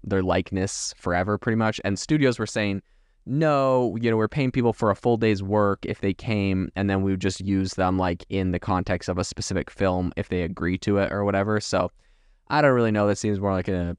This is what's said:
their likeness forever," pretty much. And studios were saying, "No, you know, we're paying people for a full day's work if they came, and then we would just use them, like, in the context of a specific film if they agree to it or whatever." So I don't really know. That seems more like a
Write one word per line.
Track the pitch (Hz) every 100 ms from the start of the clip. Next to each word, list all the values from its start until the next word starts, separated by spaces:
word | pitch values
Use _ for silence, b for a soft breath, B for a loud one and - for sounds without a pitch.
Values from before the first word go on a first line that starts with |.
their | 98 98
likeness | 92 87 - 92 95 - - -
forever," | 92 87 95 104
pretty | 123 113
much. | 110 -
And | 98 98
studios | - 151 135 117
were | 107
saying, | 113 104 98 - _ _ _ -
"No, | 139 156 143 135 127 120 113
you | 117
know, | 110
we're | 110
paying | 147 131
people | 131 120
for | - 110
a | 98
full | 123 113
day's | 113 98
work | 98 104 101 98 -
if | 101
they | 101
came, | 92 - 107 98 95 90 -
and | 101
then | 98
we | 98
would | 95
just | 95 -
use | 98 98 95 -
them, | 92 92
like, | 90 87 -
in | 98 92
the | 87
context | - 92 87 90 -
of | 90
a |
specific | 90 - - 95 -
film | - 98 92 90 -
if | -
they | 90
agree | 85 90 85 92
to | - 98
it | 98
or | 101
whatever." | 101 98 101 107
So | - 92 90 - _ _ _ _ -
I | 151
don't | 147
really | 123 113
know. | 107 104
That | 101
seems | 107 101
more | 98
like | 95 95
a | 92 87